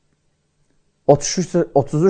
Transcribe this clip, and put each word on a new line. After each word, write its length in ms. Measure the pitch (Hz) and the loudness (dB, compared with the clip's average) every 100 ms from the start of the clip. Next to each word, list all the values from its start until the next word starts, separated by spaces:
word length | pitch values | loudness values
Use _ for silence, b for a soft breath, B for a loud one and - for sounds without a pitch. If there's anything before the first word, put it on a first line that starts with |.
| _ _ _ _ _ _ _ _ _ _ - | _ _ _ _ _ _ _ _ _ _ 0
otuz 260 | 143 - - | 0 0 -6
üç, 180 | 170 175 165 | -4 -4 -2
otuz 320 | - - 151 185 | -2 -2 0 0